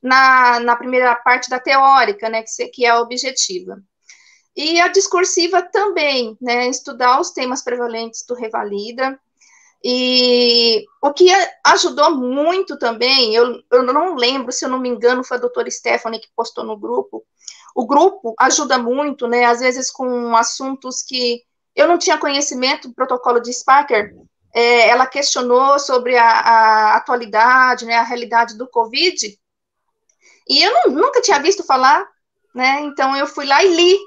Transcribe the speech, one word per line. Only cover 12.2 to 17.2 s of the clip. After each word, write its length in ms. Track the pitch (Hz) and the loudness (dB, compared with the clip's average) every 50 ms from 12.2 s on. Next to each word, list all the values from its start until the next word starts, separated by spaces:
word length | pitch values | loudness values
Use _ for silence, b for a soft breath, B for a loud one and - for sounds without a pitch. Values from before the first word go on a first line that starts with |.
| 247 247 254 277 294 320 359 381 392 - 302 - | -4 -4 -2 0 0 0 0 -2 -4 -6 -8 -6
também, 560 | - 240 226 220 240 254 269 269 247 220 214 | -6 -6 -4 -2 -2 0 0 0 0 0 2
eu, 280 | 226 240 247 233 - _ _ | 2 2 2 0 -10 _ _
eu 120 | - 247 254 | 2 2 2
não 320 | 247 269 294 320 370 349 | 2 0 0 0 -2 -2
lembro, 360 | 262 233 240 262 269 254 233 | -2 -2 -2 -2 -2 -6 -8
se 140 | 254 - 320 | -8 -8 -6
eu 40 | 277 | -6
não 100 | 254 254 | -6 -4
me 100 | 254 247 | -4 -4
engano, 340 | 247 214 214 240 254 254 254 | -6 0 2 0 2 2 -4
foi 140 | - 254 247 | -6 -6 -4
a 20 | |
doutora 300 | 240 240 247 - 233 240 | -4 -4 -4 -4 -6 -6
Stephanie 500 | 240 - _ 240 233 240 - 226 226 220 | -8 -8 _ -2 -2 -2 -2 -6 -10 -10
que 100 | 220 _ _ | -14 _ _
postou 280 | - 233 226 - - 233 | -8 -8 -6 -6 -10 -10
no 140 | 220 220 208 | -10 -10 -10
grupo, 460 | 208 226 240 254 262 - - - | -8 -8 -8 -8 -8 -12 -16 -18